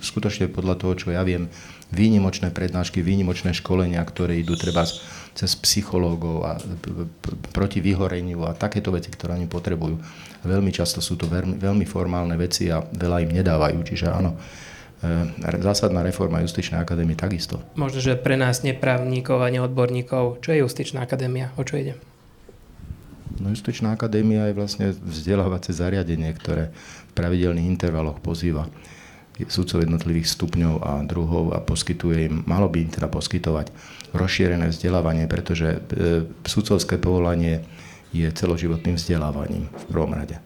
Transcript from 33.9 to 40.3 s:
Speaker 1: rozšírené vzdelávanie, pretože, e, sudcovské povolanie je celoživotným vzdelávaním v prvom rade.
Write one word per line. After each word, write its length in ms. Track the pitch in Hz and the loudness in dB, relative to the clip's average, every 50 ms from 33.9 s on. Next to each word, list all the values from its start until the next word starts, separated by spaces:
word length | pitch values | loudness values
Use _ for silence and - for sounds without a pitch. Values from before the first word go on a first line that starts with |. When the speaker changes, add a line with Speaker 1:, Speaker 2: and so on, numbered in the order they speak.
| - - - - | -18 -18 -18 -6
Speaker 1:
rozšírené 560 | - 101 92 95 - - 95 90 87 85 85 82 | -2 0 0 0 2 2 4 4 4 2 2 0
vzdelávanie, 640 | 82 82 - 90 92 90 85 82 80 80 80 80 | 0 0 0 2 2 4 2 2 2 2 2 2
pretože, 480 | 82 85 85 - 87 82 82 80 82 - | 0 -2 0 -2 0 0 2 0 0 -2
e, 480 | - - - - 82 85 85 82 82 80 - - - | -4 -6 -2 0 2 2 2 2 0 -2 -8 -12 -8
sudcovské 560 | - - 107 104 - 104 92 - - 92 87 | -2 0 0 2 4 4 2 4 2 0 2
povolanie 640 | - 90 90 90 87 85 87 85 85 85 82 80 80 - - - - - - - - - | 2 4 4 4 4 4 4 4 4 2 2 0 -2 -8 -14 -18 -18 -18 -20 -20 -18 -6
je 160 | - 85 82 80 | -2 0 0 0
celoživotným 720 | 80 - 104 90 85 82 85 85 82 82 - 92 90 82 | 0 0 0 0 0 2 0 0 0 0 0 0 0 0
vzdelávaním 720 | - - 87 80 76 76 71 71 73 73 - 80 78 - | 0 0 0 0 2 -2 -2 -4 -4 -4 -4 -4 -6 -6
v 120 | - - - - | -8 -12 -10 -4
prvom 240 | - 85 80 71 | -2 0 0 0
rade. 240 | - - 110 - | -2 -4 -4 -6